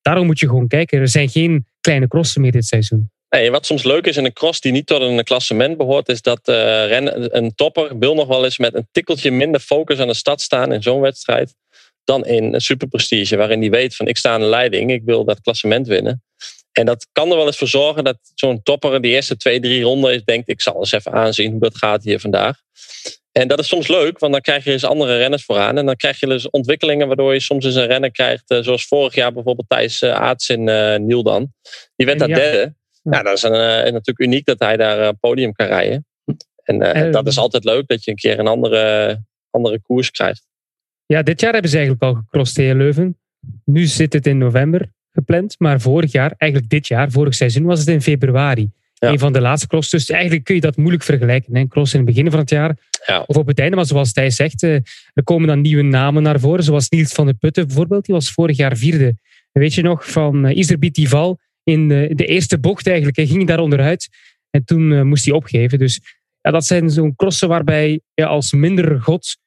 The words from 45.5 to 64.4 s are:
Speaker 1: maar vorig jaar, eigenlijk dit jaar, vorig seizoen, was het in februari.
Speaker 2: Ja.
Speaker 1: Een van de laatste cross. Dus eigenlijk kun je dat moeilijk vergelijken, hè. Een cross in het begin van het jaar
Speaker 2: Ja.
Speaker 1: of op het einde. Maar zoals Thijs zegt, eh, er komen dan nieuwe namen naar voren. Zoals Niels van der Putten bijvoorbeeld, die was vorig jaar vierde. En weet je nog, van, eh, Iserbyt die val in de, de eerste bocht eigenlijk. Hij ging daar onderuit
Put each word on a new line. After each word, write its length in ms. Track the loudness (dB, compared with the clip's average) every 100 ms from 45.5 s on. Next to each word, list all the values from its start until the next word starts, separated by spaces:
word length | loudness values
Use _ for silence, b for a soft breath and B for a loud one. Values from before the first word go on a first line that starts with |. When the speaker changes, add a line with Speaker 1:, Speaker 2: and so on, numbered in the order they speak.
| 0
Speaker 1:
maar 240 | 2 2
vorig 300 | 2 2 2
jaar, 220 | 0 -2 0
eigenlijk 340 | 0 0 0
dit 160 | -2 0
jaar, 240 | -2 0
vorig 220 | 2 0 2
seizoen, 280 | 0 2 2
was 140 | 2
het 80 | 2
in 140 | 2
februari. 680 | 2 2 2 2 0 0 -4 _ _
Speaker 2:
Ja. 160 | _ 0
Speaker 1:
Een 100 | 2
van 140 | 2
de 80 | 2
laatste 260 | 2 0 0
cross. 220 | -2 0
Dus 200 | -2 0
eigenlijk 340 | -2 0 -2
kun 120 | 0 0
je 60 |
dat 160 | 2 2
moeilijk 260 | 2 0
vergelijken, 520 | 0 0 2 0 0 -2
hè. 40 |
Een 60 | 0
cross 260 | 0 0
in 60 | 2
het 80 | 2 2
begin 140 | 2
van 80 | 0
het 100 | 0
jaar 280 | 0 0 -4 B -10 -2
Speaker 2:
Ja. 180 | -2 0
Speaker 1:
of 80 | 0
op 100 | 2
het 120 | 0
einde. 160 | 2 0
Maar 100 | 0
zoals 280 | 0 0
Thijs 220 | 0 0 0
zegt, 280 | -2 0
eh, 100 | 0 0 -2 B B
er 100 | -4
komen 240 | 2 2 4
dan 140 | 2
nieuwe 200 | 2 4
namen 400 | 4 2 2 2
naar 160 | 2 2
voren. 240 | 2 2
Zoals 260 | 2 2 2
Niels 220 | 2 0
van 140 | 2 0
der 100 | 2
Putten 320 | 0 0 0
bijvoorbeeld, 380 | 0 0 -2 0
die 100 | -2
was 160 | 0
vorig 260 | 0 0 2
jaar 200 | 0 2
vierde. 280 | 0 2 2 0 b b b
En 100 | 0
weet 120 | 2
je 80 | 2
nog, 280 | 0 0 -2
van, 340 | 0 2 2 2
eh, 120 | 2
Iserbyt 380 | 2 2 0 0
die 140 | 2
val 300 | 2 2 -4 _ _
in 240 | 0 2 2
de, 220 | 2 0
de 120 | -2 0
eerste 340 | 0 0 0
bocht 280 | 0 0 0
eigenlijk. 300 | 2 0 0
Hij 80 | 0
ging 200 | 2 2
daar 120 | 2
onderuit 480 | 2 2 2 0 -6 b b b